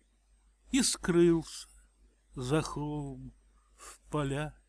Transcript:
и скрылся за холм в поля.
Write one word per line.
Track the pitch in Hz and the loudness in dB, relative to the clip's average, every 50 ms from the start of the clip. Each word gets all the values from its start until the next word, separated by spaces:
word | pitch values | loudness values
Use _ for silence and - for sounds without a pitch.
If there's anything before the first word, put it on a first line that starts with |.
| _ _ _ _ _ _ _ _ _ _ _ _ _ - - | _ _ _ _ _ _ _ _ _ _ _ _ _ -2 0
и | 269 | 2
скрылся | 233 - - - - - 170 170 175 170 170 165 147 - - - - - - - - _ _ _ - _ _ _ _ _ - | 2 2 0 -2 0 2 6 6 6 6 6 4 0 -4 -12 -14 -16 -16 -20 -20 -20 _ _ _ -20 _ _ _ _ _ -10
за | 143 127 127 139 156 143 | -8 -2 0 0 0 0
холм | - - 143 147 147 147 147 143 139 131 131 131 127 - _ _ _ _ _ _ _ _ | -2 -6 -6 -6 -6 -6 -6 -6 -8 -10 -12 -14 -16 -16 _ _ _ _ _ _ _ _
в | _ - - - - _ - | _ -20 -20 -20 -20 _ -6
поля. | - 151 147 139 135 143 151 147 - - _ | -4 -2 -2 -2 -2 -2 -4 -6 -8 -14 _